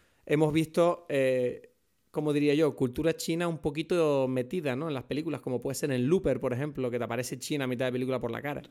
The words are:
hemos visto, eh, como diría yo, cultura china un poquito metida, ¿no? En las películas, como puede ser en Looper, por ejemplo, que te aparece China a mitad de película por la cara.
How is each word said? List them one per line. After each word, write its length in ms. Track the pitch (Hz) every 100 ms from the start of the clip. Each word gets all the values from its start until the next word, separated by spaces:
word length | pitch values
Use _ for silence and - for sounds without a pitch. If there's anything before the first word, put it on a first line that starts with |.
| _ _ -
hemos 280 | 147 156
visto, 520 | 156 156 165 170 170 -
eh, 600 | 143 131 127 123 - - _ _ _ _
como 200 | 156 151
diría 220 | 147 147
yo, 220 | 143 156 -
cultura 400 | 131 123 160 160
china 300 | - 165 175
un 100 | 165
poquito 720 | 156 143 156 180 156 139 131
metida, 460 | 131 127 180 147 127
¿no? 120 | 165
En 60 |
las 100 | 135
películas, 380 | - 139 160 143
como 200 | - 123
puede 140 | 139 131
ser 160 | 151
en 160 | 127 123
Looper, 320 | 185 143 127
por 140 | 131
ejemplo, 360 | 120 151 139 127
que 60 | 120
te 60 |
aparece 340 | 117 117 123 131
China 260 | - 151 127
a 20 |
mitad 180 | 123 127
de 40 |
película 280 | 123 127 127
por 100 | 117
la 100 | 113
cara. 200 | 139 135 -